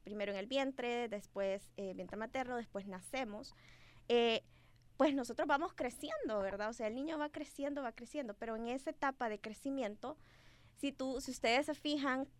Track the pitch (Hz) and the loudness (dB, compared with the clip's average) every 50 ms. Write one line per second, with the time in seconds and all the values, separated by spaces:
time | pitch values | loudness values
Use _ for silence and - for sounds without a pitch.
0 | - 190 208 208 202 202 202 196 196 240 262 277 269 269 262 - 247 240 240 240 | -10 -8 -4 -2 -2 -2 -2 -4 -4 0 2 2 2 2 0 -2 -2 0 0 0
1 | 240 226 214 208 196 - - 196 196 196 190 202 - - - - 202 190 185 190 | 0 -2 -4 -6 -8 -8 -2 0 0 2 0 -2 -4 -10 -8 -6 -6 -6 -4 -6
2 | 180 180 - 208 220 226 - 262 254 247 254 240 226 - - 202 190 202 190 180 | -6 -6 -4 -4 -6 -2 -2 -2 -2 -2 -2 -4 -4 -4 -6 -8 -6 -6 -10 -10
3 | 185 - - 262 262 214 208 214 269 - - - - - - - - - - - | -8 -4 -2 -2 -2 -2 -4 -8 -10 -12 -16 -18 -20 -20 -20 -20 -20 -20 -20 -18
4 | - - 240 240 233 233 226 - - - - - - - - - - - - - | 0 4 6 6 8 6 4 2 0 -6 -18 -20 -20 -20 -20 -20 -20 -20 2 4
5 | - 311 277 277 240 - 233 - 320 294 294 277 330 - - - 285 247 240 - | 4 6 6 4 0 -2 -2 -2 2 4 4 4 4 0 -2 -2 -2 -2 -2 -4
6 | - 294 640 605 508 294 220 208 196 196 196 202 208 220 233 - 233 214 220 254 | -6 -6 -4 -2 0 0 2 2 2 0 0 0 -2 -2 -2 -2 -2 -2 0 0
7 | 277 320 320 302 294 294 - 311 302 - - - 277 294 285 285 269 233 233 - | -2 -2 0 -2 -2 -2 -2 -6 -8 -8 -4 -2 -2 -2 0 -2 -2 -4 -6 -6
8 | 240 - - 294 269 214 202 - 233 226 220 220 233 233 247 269 - 320 294 - | -14 -6 -4 -4 -4 -4 -6 -6 -4 -4 -2 -2 -2 -2 -2 -2 -2 -4 -2 0
9 | - 277 269 - 254 226 214 208 - 220 214 - - 277 277 269 247 202 208 208 | 0 0 2 2 0 -2 -2 -2 -6 -8 -10 -4 -4 -2 0 0 0 -2 -2 -4
10 | - 254 302 - - - - - - - - - - - - - - 277 269 - | -8 -8 -8 -8 -14 -20 -20 -20 -20 -20 -20 -20 -20 -20 -10 -4 -4 -4 -2 0
11 | 262 262 262 247 - - 247 - - 226 233 262 294 - 294 - - 302 294 294 | -2 -2 -2 -2 -4 -4 -4 2 4 6 6 6 4 2 -2 -2 0 0 2 2
12 | 269 285 254 262 269 - - - | 4 2 2 2 0 -4 -8 -2